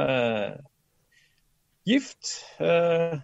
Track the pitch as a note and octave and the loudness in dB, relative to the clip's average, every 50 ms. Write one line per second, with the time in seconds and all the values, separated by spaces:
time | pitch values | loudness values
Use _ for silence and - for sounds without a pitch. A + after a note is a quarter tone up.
0 | C#3 C3+ C3 B2+ A#2+ A#2 A2+ G#2+ G2+ G2+ G2+ - - - _ _ _ _ _ _ | 2 2 2 2 2 0 0 -2 -2 -4 -6 -10 -18 -20 _ _ _ _ _ _
1 | _ _ _ _ _ _ _ _ _ _ _ _ _ _ _ _ - F#3 A3+ C#4+ | _ _ _ _ _ _ _ _ _ _ _ _ _ _ _ _ -2 2 2 2
2 | C4+ - - _ - - - - - - - - D#3 E3 E3+ E3+ E3+ E3+ E3+ E3 | 0 -2 -14 _ -12 -12 -12 -12 -14 -16 -8 -2 0 2 4 4 4 4 2 2
3 | E3+ E3+ E3 C#3+ | 0 -2 -4 -8